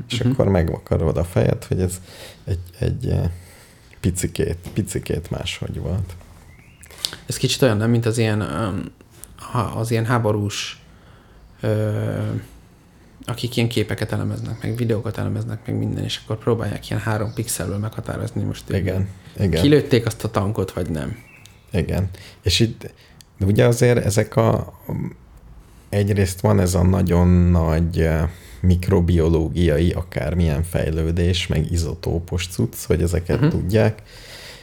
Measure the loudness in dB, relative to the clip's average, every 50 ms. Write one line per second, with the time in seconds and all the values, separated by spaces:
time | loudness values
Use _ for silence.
0 | -2 -6 -4 -2 0 0 2 2 2 2 4 2 2 2 0 -4 -4 -2 0 0
1 | 2 2 2 0 0 0 0 2 2 2 2 0 -2 -4 -2 0 0 -2 -2 -6
2 | -12 -16 -20 -18 -18 -20 -20 -14 -8 -6 -6 -6 -6 -10 -8 -4 -2 -2 -2 -2
3 | -2 -2 0 0 0 -2 -4 -8 -12 -20 -20 -20 -20 -20 -20 -20 -20 -20 -10 -4
4 | -2 -2 -2 -2 -2 -4 -2 -2 -2 -2 -2 -4 -8 -8 -6 -4 -4 -4 -4 -6
5 | -4 -4 -4 -4 -4 -6 -6 -6 -6 -8 -8 -8 -8 -8 -6 -6 -4 -4 -4 -4
6 | -4 -6 -8 -14 -18 -20 -20 -20 -20 -20 -20 -20 -20 -20 -20 -20 -20 -20 -14 -10
7 | -10 -10 -10 -10 -10 -8 -6 -2 -2 -2 0 2 2 4 4 2 2 2 2 2
8 | 2 0 0 2 2 2 2 0 -2 -2 -2 -4 -4 -4 -4 -6 -8 -10 -12 -18
9 | -20 -20 -20 -20 -20 -20 -20 -18 -12 -6 -4 -2 -2 -2 -4 -4 -4 -2 0 0
10 | 0 0 0 2 2 2 0 0 0 -2 -4 -6 -8 -10 -12 -16 -20 -20 -20 -20
11 | -20 -20 -20 -20 -20 -20 -20 -20 -20 -20 -12 -6 -2 -2 0 0 0 0 -2 -2
12 | -2 -2 -2 -2 -4 -4 -4 -6 -6 -10 -16 -20 -20 -20 -20 -20 -20 -20 -20 -20
13 | -20 -20 -20 -14 -10 -10 -8 -6 -6 -4 -2 0 0 0 0 -2 -2 -2 -2 -4
14 | -4 -4 -4 -4 -4 -4 -4 -6 -6 -8 -8 -6 -6 -6 -4 -2 -2 -2 -2 -2
15 | -2 -4 -6 -4 -4 -4 -4 -4 -4 -6 -8 -8 -6 -6 -4 -4 -2 -2 -4 -4
16 | -4 -6 -6 -8 -8 -6 -8 -4 -2 0 0 0 -2 -4 -6 -6 -6 -6 -6 -4
17 | -2 -2 -2 -2 -2 -4 -4 -6 -6 -4 -4 -4 -4 -4 -4 -4 -4 -6 -6 -8
18 | -8 -6 -6 -6 -6 -6 -4 -4 -4 -4 -4 -6 -6 -4 -2 -2 0 0 0 0
19 | -2 -4 -6 -12 -20 -12 -4 0 0 2 2 4 4 6 6 6 4 4 2 2
20 | 2 0 -4 -6 -6 -4 -2 0 0 0 0 -2 -2 -4 -4 -4 -4 -4 -4 -4
21 | -4 -6 -8 -10 -14 -20 -20 -20 -20 -20 -20 -20 _ -6 -2 -2 -2 0 0 0
22 | -2 -2 -4 -10 -18 -20 -14 -6 -2 0 2 2 2 2 0 -4 -10 -12 -12 -16
23 | -20 -20 -20 -20 -20 _ _ -2 0 2 4 6 6 4 4 4 4 4 4 4
24 | 2 2 2 0 0 0 2 2 4 4 4 2 0 -4 -10 -12 -10 -6 -6 -6
25 | -6 -6 -10 -12 -20 -20 -20 -20 -20 -20 -20 -20 -20 -20 -20 -20 -8 -2 0 2
26 | 2 2 4 2 2 2 0 2 2 4 4 4 4 4 4 4 4 4 4 4
27 | 4 4 4 4 6 6 6 6 6 6 6 4 4 4 2 2 2 2 2 2
28 | 2 2 2 2 0 0 -4 -6 -16 -20 -6 0 2 4 4 4 4 2 4 4
29 | 4 4 4 4 4 4 4 4 2 0 0 2 4 4 4 4 4 2 2 0
30 | -4 -4 -4 -4 -2 0 0 2 2 2 2 0 -2 -2 -2 -2 0 0 0 0
31 | 0 0 0 2 2 2 2 0 0 0 0 0 0 0 0 -2 -2 -2 -6 -6
32 | -4 -2 -2 -2 -4 -4 -4 -4 -4 -4 -2 -2 -2 -2 -4 -6 -4 -2 0 2
33 | 2 0 0 0 0 0 0 2 2 2 0 0 0 2 2 4 4 2 0 -2
34 | -10 -20 -20 -20 -20 -20 -18 -18 -18 -18 -20 -20